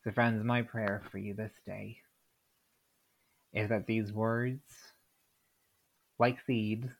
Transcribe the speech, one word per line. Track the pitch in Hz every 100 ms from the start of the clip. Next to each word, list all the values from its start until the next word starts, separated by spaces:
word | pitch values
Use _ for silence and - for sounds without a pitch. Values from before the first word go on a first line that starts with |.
So | -
friends, | 110 120 113
my | 110 120
prayer | 117 117 107 101 -
for | 101
you | 101
this | 101 107 -
day | - 98 104 113 _ _ _ _ _ _ _ _ _ _ _ _ _ _ _
is | - 107
that | 110 90
these | 113 104
words, | 104 110 113 120 131 - - - - _ _ _ _ _ _ _ _ _ _ _ _
like | 120 127
seed | - 120 107 110 127